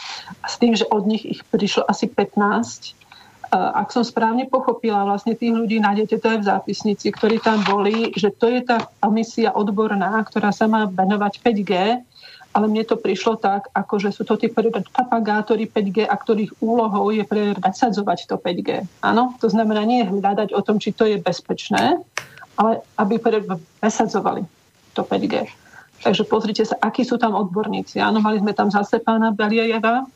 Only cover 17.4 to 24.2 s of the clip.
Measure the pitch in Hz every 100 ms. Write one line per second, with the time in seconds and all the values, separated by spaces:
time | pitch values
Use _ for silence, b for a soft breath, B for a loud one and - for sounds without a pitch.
17.4 | 208 196 190 - 247 202 196 175 - -
18.4 | - 180 196 - 180 - 202 214 254 -
19.4 | 220 220 214 214 214 247 196 202 196 202
20.4 | 202 202 196 208 220 - 214 202 180 175
21.4 | - - - - 247 339 - - B B
22.4 | - - 220 - - - 202 226 233 214
23.4 | 180 175 - _ 214 - 214 226